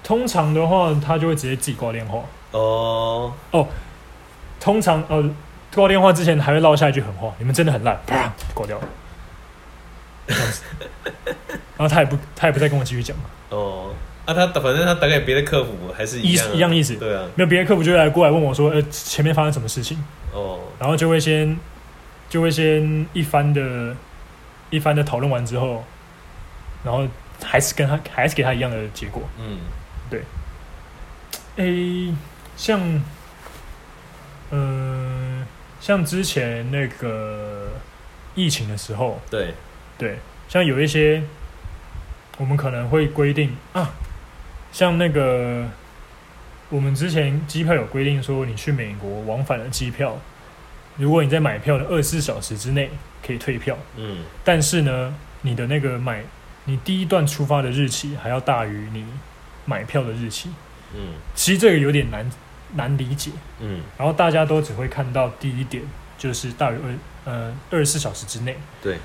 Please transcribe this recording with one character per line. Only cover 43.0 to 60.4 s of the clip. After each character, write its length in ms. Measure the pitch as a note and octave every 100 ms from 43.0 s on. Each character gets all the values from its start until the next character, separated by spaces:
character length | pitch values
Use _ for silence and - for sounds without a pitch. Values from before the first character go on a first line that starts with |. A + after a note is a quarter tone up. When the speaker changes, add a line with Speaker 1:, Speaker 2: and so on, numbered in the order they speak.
| D3
Speaker 1:
规 260 | D3 C#3+
定 220 | C#3+ C#3+ A#2+ -
啊， 200 | F#3+ D3+ - - - - - - - -
像 240 | - F3+ E3+
那 100 | F3
个 560 | D3 C3+ B2+ B2 A#2+ A#2 - - - - - - - - - -
我 140 | C#3+
们 120 | C#3
之 160 | C3+ F3
前 380 | D#3 C#3 D3 D3+
机 160 | D#3
票 100 | D#3+
有 120 | D#3+ A2
规 180 | C3+
定 180 | C#3 C#3+
说， 240 | B2+ C3+ B2+
你 80 | G#2+
去 180 | -
美 200 | C#3 G#2+ G2+
国 220 | G2+ G#2
往 200 | A2 A#2
返 160 | C3+ A#2+
的 120 | A#2+
机 200 | - B2
票， 300 | A2+ C3+ A2+ - - - - - - - -
如 140 | C#3+
果 120 | E3
你 60 | C#3+
在 100 | D#3
买 180 | D3 G#2+
票 200 | D3 C3+
的 80 | C#3+
二 120 | E3+
十 60 |
四 180 | C#3+ E3
小 180 | C#3+ -
时 180 | - G#2+
之 140 | A#2
内 180 | C#3 C#3 D3 - - -
可 80 |
以 40 | A#2+
退 200 | - A#2+
票， 200 | - A#2+ - A2+
Speaker 2:
嗯。 220 | A2 F#2 E2 -
Speaker 1:
但 180 | - E3+
是 200 | D3 F3
呢， 320 | C#3+ B2+ B2+ D3 - -
你 140 | C3+ A#2
的 120 | B2
那 120 | D3
个 200 | C3+ B2
买， 240 | B2 A2 - - - - -
你 120 | C3
第 240 | - F#3
一 40 | E3+
段 200 | F#3 C#3+
出 180 | - C#3+
发 160 | D3
的 80 | C3
日 200 | C3 C3+
期 260 | A#2 C#3+ C#3+
还 80 | A2+
要 100 | B2+
大 260 | B2+ B2 A2
于 220 | G#2 G#2+
你 120 | A2 A2 C3 - - - - -
买 180 | G#2
票 200 | A2+ D3
的 80 | A#2+
日 180 | A2+ A#2
期。 200 | -